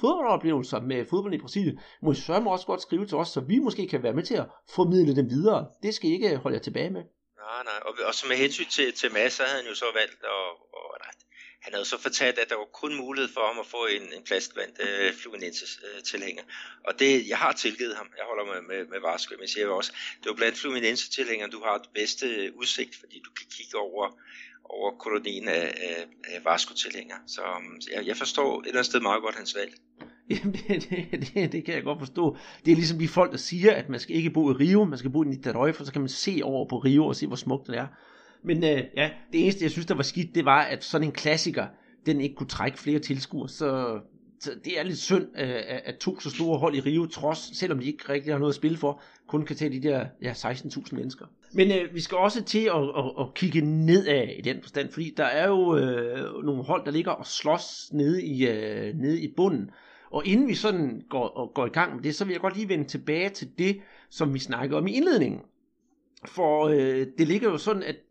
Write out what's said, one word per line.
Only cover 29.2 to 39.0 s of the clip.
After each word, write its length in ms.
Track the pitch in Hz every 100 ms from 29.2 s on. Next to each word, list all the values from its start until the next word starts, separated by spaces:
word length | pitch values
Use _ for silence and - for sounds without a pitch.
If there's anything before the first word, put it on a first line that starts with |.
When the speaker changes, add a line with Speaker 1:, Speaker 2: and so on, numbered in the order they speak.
Speaker 2:
godt 140 | 110 107
hans 200 | 95 101
valg. 180 | 98 - _ - - - -
Speaker 1:
<laughs> 40 |
Jamen, 240 | 208 202
det, 360 | 196 - 185 -
det, 420 | 180 165 170 147
det, 180 | 202 165
det 140 | 170 147
kan 100 | 160
jeg 80 |
godt 160 | 131 147
forstå. 380 | 131 - 160 - - - 160
Det 60 |
er 40 | 165
ligesom 240 | 160 165
de 80 | 160
folk, 240 | - 180
der 60 | -
siger, 360 | - 175 202
at 160 | 202 147
man 100 | 127
skal 160 | - 160
ikke 140 | 160
bo 220 | 160 147
i 20 |
Rio, 300 | 127 156 202
man 140 | 202 131
skal 120 | 127
bo 120 | 143
i 20 | 151
Niterói, 460 | 135 131 113 143
for 120 | 156
så 80 | 139
kan 100 | 143
man 80 | 135
se 320 | - - 175
over 240 | - 135 -
på 120 | 120
Rio 280 | 131 143 151
og 80 | 135
se, 120 | -
hvor 80 | 127
smukt 320 | 131 131 -
det 100 | 117
er. 100 | 135 - - - - _
Men, 200 | - 160
øh, 200 | 160 143 127
ja, 120 | -